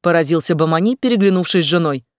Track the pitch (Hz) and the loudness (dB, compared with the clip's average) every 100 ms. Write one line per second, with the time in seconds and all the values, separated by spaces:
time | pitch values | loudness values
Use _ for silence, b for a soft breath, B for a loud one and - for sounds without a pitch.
0 | - 170 147 165 - 165 160 160 202 262 | 0 0 0 -2 -2 -2 0 0 0 -2
1 | 254 233 196 185 175 190 151 170 160 139 | 0 2 2 2 0 -2 0 0 0 -4
2 | - | -10